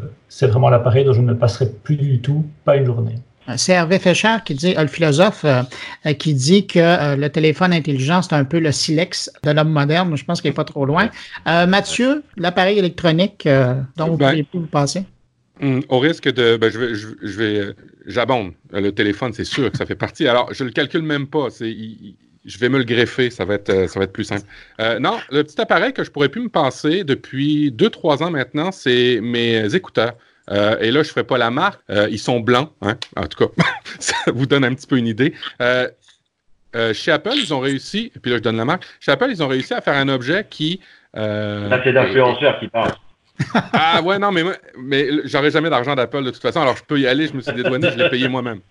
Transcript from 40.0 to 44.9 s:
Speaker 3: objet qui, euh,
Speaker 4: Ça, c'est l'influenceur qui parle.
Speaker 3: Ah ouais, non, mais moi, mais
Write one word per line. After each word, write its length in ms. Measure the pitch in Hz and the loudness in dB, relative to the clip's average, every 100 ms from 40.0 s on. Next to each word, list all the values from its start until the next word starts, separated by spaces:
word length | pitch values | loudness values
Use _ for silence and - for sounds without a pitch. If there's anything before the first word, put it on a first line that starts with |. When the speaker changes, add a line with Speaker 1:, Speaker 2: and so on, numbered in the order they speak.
| 135 | 0
Speaker 3:
objet 380 | 135 123 190 214 | -2 0 -2 -4
qui, 300 | - 156 185 - _ _ - | -6 -4 -4 -10 _ _ -8
euh, 540 | 107 104 104 104 104 | -4 -4 -6 -6 -2
Speaker 4:
Ça, 120 | 107 | 0
c'est 80 | 131 | 4
l'influenceur 680 | 127 123 131 123 120 143 - | 4 4 4 2 2 0 0
qui 80 | 107 | -4
parle. 260 | 113 107 - - _ _ - 143 220 - | -2 -2 -4 -18 _ _ -8 -2 -2 0
Speaker 3:
Ah 300 | - 160 170 | 0 2 2
ouais, 140 | 170 196 | 0 0
non, 140 | 202 | 0
mais 120 | 170 | 0
moi, 100 | 170 - - 120 | -2 -6 -14 -14
mais 300 | 131 | -2